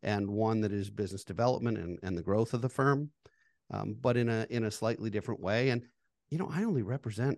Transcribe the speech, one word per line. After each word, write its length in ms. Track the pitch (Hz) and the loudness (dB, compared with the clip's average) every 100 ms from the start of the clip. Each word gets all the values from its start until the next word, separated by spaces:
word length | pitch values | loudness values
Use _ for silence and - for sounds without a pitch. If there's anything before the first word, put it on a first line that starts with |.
and 280 | - 104 101 | -2 0 0
one 300 | 104 110 110 | 2 2 2
that 120 | 107 | 2
is 160 | 101 101 | 0 -4
business 340 | 104 95 95 | -4 -4 -6
development 540 | - 90 120 127 120 104 | -8 0 2 2 0 -2
and, 220 | 85 87 | -4 -6
and 160 | 95 85 | -4 -4
the 60 | |
growth 300 | 87 104 113 | 0 2 2
of 80 | 120 | 0
the 80 | 123 | -2
firm, 420 | - 139 139 147 _ - _ _ _ - | 2 4 4 0 _ -20 _ _ _ -8
um, 240 | 101 104 107 | -6 -4 0
but 160 | 123 120 | 2 4
in 100 | 117 | 2
a, 200 | 113 113 | 0 -2
in 140 | 120 | -2
a 80 | 110 | -2
slightly 400 | - 113 117 110 | 0 -2 -2 -2
different 280 | 104 107 107 | -4 -4 -4
way. 300 | 92 110 131 | 0 2 2
And, 140 | 120 - _ _ _ - | 0 -2 _ _ _ -8
you 80 | 160 | -4
know, 120 | - | -2
I 120 | 160 | -2
only 180 | 226 151 | 0 0
represent 560 | 101 135 113 104 131 | 0 -4 -6 -2 -2